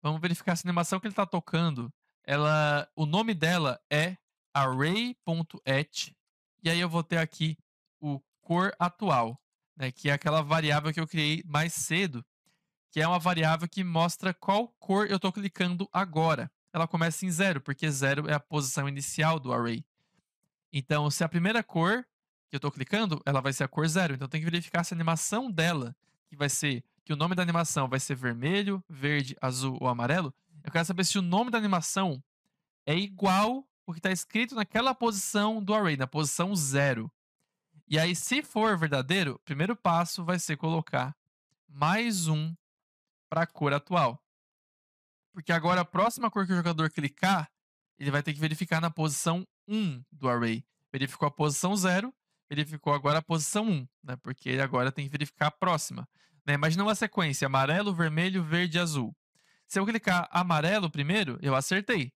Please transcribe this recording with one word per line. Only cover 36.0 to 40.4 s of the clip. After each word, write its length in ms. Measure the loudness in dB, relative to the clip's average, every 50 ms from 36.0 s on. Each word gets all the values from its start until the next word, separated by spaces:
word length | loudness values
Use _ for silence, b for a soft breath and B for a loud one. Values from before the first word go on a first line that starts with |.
| -2
posição 480 | -2 0 -2 0 0 0 0 0 0 0
zero. 560 | 0 0 2 2 2 4 4 2 0 -4 -8 _ _ _ _ _ _ _ _ _ _ _ _ _ -20 _
E 100 | _ 0
aí, 180 | 2 2 2 0
se 260 | -2 -2 -2 -2 -2
for 360 | -2 -2 0 2 2 4 4
verdadeiro, 580 | 2 2 0 0 0 0 0 0 0 0 0 -4
o 40 | -6
primeiro 360 | _ -8 -2 -2 0 -2 -2
passo 500 | 0 _ 2 2 2 2 0 -4 -6 -4
vai 140 | -2 -2
ser 180 | -2